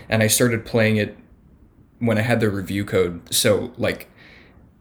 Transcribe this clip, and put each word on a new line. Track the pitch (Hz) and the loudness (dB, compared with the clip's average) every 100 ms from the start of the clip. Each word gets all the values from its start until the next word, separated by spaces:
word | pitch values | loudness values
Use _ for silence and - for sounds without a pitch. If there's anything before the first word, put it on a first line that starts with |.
| - | -2
and | 110 | 0
I | 110 | 2
started | - 123 113 - | 2 2 0 -2
playing | 117 110 107 | 0 2 2
it | 104 - - - _ - - _ _ _ | -2 -6 -20 -20 _ -20 -20 _ _ _
when | 117 107 | 0 0
I | |
had | 120 117 | 2 2
the | 110 | 0
review | 101 90 98 101 | -2 -4 -4 -2
code. | 101 90 85 - | 0 0 -4 -6
So, | - 120 95 - - | 0 2 0 -2 -6
like, | 107 87 - - - - - - - _ | -4 -4 -12 -20 -20 -20 -20 -20 -20 _